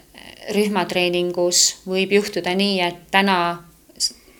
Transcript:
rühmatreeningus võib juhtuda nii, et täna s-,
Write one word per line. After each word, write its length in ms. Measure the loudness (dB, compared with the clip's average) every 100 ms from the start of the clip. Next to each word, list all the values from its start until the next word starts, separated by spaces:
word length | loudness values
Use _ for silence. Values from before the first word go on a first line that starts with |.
| -20 -20 -20 -16 -4 0
rühmatreeningus 1040 | 0 0 -2 0 0 0 -2 0 0 2 0 -2 -6
võib 240 | -2 2
juhtuda 440 | 2 0 -4 -2 0
nii, 240 | 0 0
et 180 | -2 -4 0
täna 480 | 2 4 2 0 -4 -12 -20 _ -6
s-, 160 | -6 -8 -20 -20